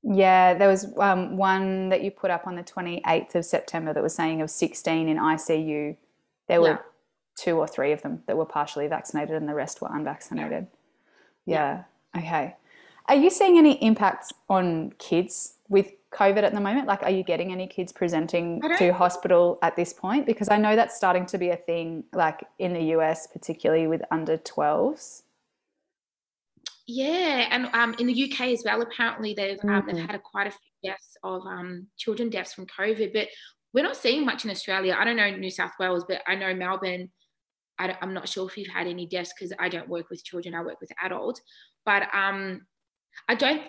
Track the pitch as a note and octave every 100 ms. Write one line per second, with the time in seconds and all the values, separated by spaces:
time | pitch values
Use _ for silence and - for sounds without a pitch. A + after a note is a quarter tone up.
0 | - G3 F#3+ F#3 F#3 F3+ G3 F#3+ G3 -
1 | G3 F#3 F#3 F#3 F#3+ F#3+ F#3+ F#3+ F#3+ F#3
2 | G3 - F#3+ F3 F#3+ F3 F3 - F3+ F3
3 | - E3 - F3 E3 F3 - E3 D#3+ D3
4 | D#3+ - D#3+ D#3+ D#3 - E3 - - D#3+
5 | D#3+ D#3 D#3 D#3 - D#3+ D#3 D3 D3 D#3
6 | _ _ _ _ - F3 E3 D3+ - _
7 | _ _ _ - - E3 D3+ - C#3 D3+
8 | D3 D#3+ - D#3 D#3 D3+ D3 D3 D3 D#3
9 | - D3+ D3+ D#3 D3+ D3 C3+ - - D3
10 | D3 D3 - D#3+ D#3 - F#3 _ _ _
11 | _ _ _ _ - D#3+ C#3+ E3+ - _
12 | _ - E3 D#3+ C#3 - _ - - -
13 | - C#4 E4 - G4 E4+ D4+ - A3 A3
14 | G3 - - - - F#3+ F3+ E3 - -
15 | - E3+ F#3 - - _ _ G3 G3 -
16 | _ - G3+ G3+ G#3 G#3 G3 B3+ C4+ G3+
17 | - F#3+ F#3 E3 F3+ F#3 F#3 - F3+ -
18 | F3+ E3 E3 F3 E3+ E3+ E3 F#4 F3+ F3+
19 | F3+ F3 - F3 F3 F3 E3+ - F3 -
20 | F#3+ C4 B3+ A3 G#3 G#3 G#3+ G#3+ A3+ -
21 | F#3+ F3+ F3+ F#3+ F3 F3 - E3+ E3 E3
22 | - - D#3+ D#3 - - F#3 F3 D#3+ D#3+
23 | D#3 E3 - - - D#3+ F3+ D#3+ D#3+ E3
24 | - D#3+ D#3+ D#3+ - - D3 D3+ A#3 D#4
25 | - - _ _ _ _ _ _ _ _
26 | _ _ _ _ _ _ - - - A#3+
27 | C4+ F4 F4 C4+ A#3 B3 B3 A#3 A#3 A3+
28 | A#3+ B3 C4+ - B3+ A#3 A3 G#3+ A#3 -
29 | A#3 A3 G#3+ G#3 G3 G3 G#3 G3+ F#3+ E3+
30 | E3 G3+ - G3 G3+ - _ _ F#3+ F#3+
31 | _ _ F#3+ F#3 F#3 F#3 F3+ F3+ F#3+ -
32 | - A3 A#3 G3 F3 - F#3 - G3+ A3
33 | G3+ G#3+ G#3 - - _ _ B3 E4+ C5+
34 | A#3 C#4 C4+ - A3 F#3+ - F#3+ F#3+ F3+
35 | A3 A#3 G3+ F#3+ F#3+ - F3+ - F#3 F3+
36 | F3 F#3 - G3 F#3+ F#3 F3+ F#3+ F#3 F3+
37 | F#3 _ _ _ _ _ _ - F#3 F3+
38 | F#3+ F#3+ F#3 - F#3 G#3+ G3 F3+ F3 F3
39 | E3+ F3+ F3 - F3+ F#3+ F3+ E3+ - E3+
40 | E3+ E3+ - F3 F3 E3 E3+ - - -
41 | F3+ F3+ G#3+ B3 _ - - _ - G3+
42 | - G3 G3 G3 F#3+ F#3 _ _ _ _
43 | _ - - A#3 C4+ D4+